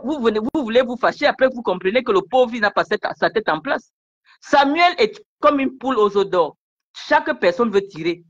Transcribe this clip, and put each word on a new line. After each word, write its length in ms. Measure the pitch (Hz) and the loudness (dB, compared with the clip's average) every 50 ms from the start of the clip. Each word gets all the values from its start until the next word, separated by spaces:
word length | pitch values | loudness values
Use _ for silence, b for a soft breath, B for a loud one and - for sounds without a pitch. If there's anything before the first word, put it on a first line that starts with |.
| 226 | 0
vous 160 | 247 320 285 | -4 -6 -2
venez, 200 | 226 226 214 214 | 0 0 0 0
vous 220 | 214 - - 320 | -2 -2 -4 -4
voulez 200 | 262 214 226 247 | -4 0 2 0
vous 160 | 254 233 247 | 0 0 -2
fâcher, 300 | 233 - 175 165 - 285 | -2 -2 -2 0 0 0
après 200 | 294 - - 262 | -2 2 2 0
vous 140 | 262 254 240 | 0 0 -4
comprenez 420 | 226 214 185 180 180 190 214 262 254 | -4 -4 -4 -2 -4 -2 -2 0 0
que 80 | 247 | 0
le 100 | 202 190 | 0 0
pauvre, 320 | 196 175 240 254 254 233 233 | 0 0 2 2 2 0 0
il 60 | 240 | -2
n'a 120 | 208 202 | -2 0
pas 120 | - 180 170 | 0 -2 -2
cette, 200 | - 214 - - - - | -2 -4 -4 -4 -8 -4
sa 140 | - 175 165 | -2 -2 -2
tête 180 | - 220 214 | 0 -2 -2
en 140 | - 156 156 | -2 -2 -2
place. 320 | 156 - - 240 - _ _ _ _ _ _ _ b b b b | -4 -6 -6 -6 -8 _ _ _ _ _ _ _ b b b b
Samuel 520 | - - 285 277 285 277 294 339 349 359 349 | -4 2 2 4 4 4 4 4 2 2 4
est 260 | - 226 214 - - - _ _ _ | 2 0 0 -2 -8 -20 _ _ _
comme 220 | - 294 294 277 | 2 2 2 2
une 160 | 269 262 - | 0 -4 -6
poule 200 | - - 262 262 | -6 -6 -2 0
aux 200 | 220 208 202 196 | 0 0 2 2
œufs 120 | 202 196 165 | 0 0 2
d'or. 280 | 170 - 156 139 - _ _ _ _ _ _ _ _ - - | 0 0 0 0 -4 _ _ _ _ _ _ _ _ -18 -2
Chaque 320 | - 302 311 302 311 285 - | 0 0 2 2 0 -2 0
personne 320 | 208 175 175 247 240 226 | 0 0 2 2 0 0
veut 160 | 190 196 196 | 0 0 0
tirer. 360 | - - 156 160 175 170 170 - | -2 -6 -6 -4 -4 -4 -6 -10